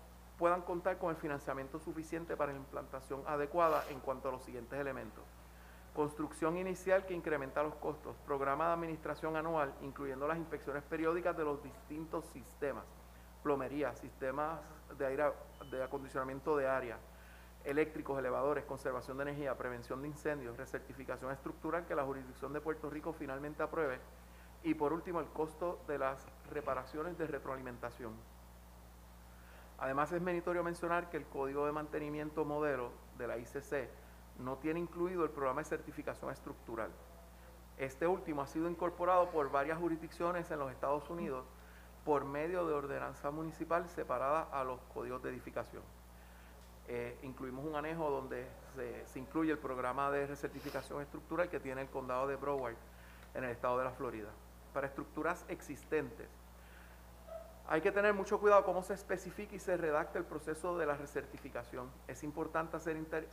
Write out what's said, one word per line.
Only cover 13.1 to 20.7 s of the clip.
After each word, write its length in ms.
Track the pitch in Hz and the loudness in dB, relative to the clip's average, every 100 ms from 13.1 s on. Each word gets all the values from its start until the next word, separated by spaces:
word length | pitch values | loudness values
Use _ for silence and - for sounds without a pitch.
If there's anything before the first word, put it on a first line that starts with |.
| - - - | -18 -18 -2
plomería, 520 | 147 139 127 143 131 | 2 4 2 0 0
sistemas 640 | 117 123 - 131 139 151 160 - - - 139 | 0 -8 -4 -2 0 0 -2 -8 -14 -10 0
de 80 | 135 | 2
aire, 260 | 139 147 - - - 135 | 4 4 2 -6 -12 -4
de 120 | 131 | -2
acondicionamiento 760 | 131 139 131 139 131 135 160 147 | 0 -2 -2 -2 -2 0 4 4
de 120 | 131 | 6
área, 300 | 131 123 107 - - - - - - | 4 0 -6 -10 -18 -18 -18 -18 -8
eléctricos, 540 | - 143 151 156 139 139 | 2 4 4 2 0 2
elevadores, 460 | 127 123 139 143 | 4 4 4 4
conservación 540 | 139 135 143 123 131 131 | 0 -2 0 -2 -2 -2
de 40 | |
energía, 340 | 143 143 139 120 | -2 0 0 0
prevención 460 | 127 120 120 131 | -2 -2 -4 -4
de 60 | 147 | -4
incendios, 480 | 143 156 147 120 120 | -2 0 0 -2 -6
recertificación 720 | 131 | -4